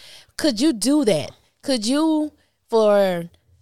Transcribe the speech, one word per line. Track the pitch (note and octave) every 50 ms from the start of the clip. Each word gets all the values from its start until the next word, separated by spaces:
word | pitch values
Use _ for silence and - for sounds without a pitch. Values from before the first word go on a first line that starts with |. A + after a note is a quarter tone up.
| - - - - - _ _
could | - - D4+ A3+ G3
you | C#4 E4 B3+
do | G3+ F#3 B3+ D4 D4+ C4
that? | A#3 A3+ D3 G#2+ - - _ _ _ _ _
Could | - C#4+ C4 A#3+ G3+
you, | A3+ C#4 D4 D#4+ D#4+ D#4 D4+ D4+ D4+ - _ _ _ _ _ _ _
for, | A#3 A3 G#3+ G#3 G3+ G3+ G3 F#3+ F3+ E3+ E3+ E3+ - _ _ _ _ _